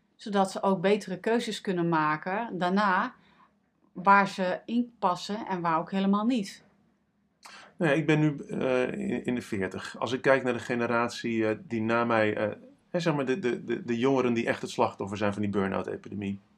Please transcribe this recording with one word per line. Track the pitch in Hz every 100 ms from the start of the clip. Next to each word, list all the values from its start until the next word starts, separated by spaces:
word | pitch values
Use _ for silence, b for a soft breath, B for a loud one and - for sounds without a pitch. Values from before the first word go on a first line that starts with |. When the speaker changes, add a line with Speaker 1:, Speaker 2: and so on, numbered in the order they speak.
| _ _
Speaker 1:
zodat | 226 202 190
ze | -
ook | 196 190
betere | 190 202 196 180
keuzes | 220 233 233 208
kunnen | - 180 170
maken | 160 156 156 - 196 233 185
daarna | 175 196 208 185 247 - b b b b _ _ _
waar | - 185 202 196
ze | - 185 - -
in | 233 240 -
passen | 190 175 - 208 -
en | 185
waar | 170 160
ook | 180
helemaal | 190 196 202 220
niet. | 254 196 - _ _ _ _ _ _ _ _ - B B -
Speaker 2:
Nou | 165
ja, | 143
ik | 156
ben | 151
nu, | 151 139 -
eh, | - 131 127 127
in, | - - 123 -
in | 123
de |
veertig. | - 104 92 92 - -
Als | 120
ik | 127
kijk | 143 135
naar | 123
de | 117
generatie, | 110 120 117 117 117 - 120 113 107
eh, | 110 -
die | 113
na | 110 117 117
mij, | 113 107 107
eh, | 104 104 - - _
hè, | 175
zeg | 170 147
maar | 127
de, | 127
de, | 123 117
de, | 110 113 113
de | 120
jongeren | 131 135 123
die | 117 117
echt | 120
het | 123
slachtoffer | - 113 - 101 101
zijn | 104
van | 101
die | 104
burn-out-epidemie, | 101 98 95 95 101 - 101 98 98 _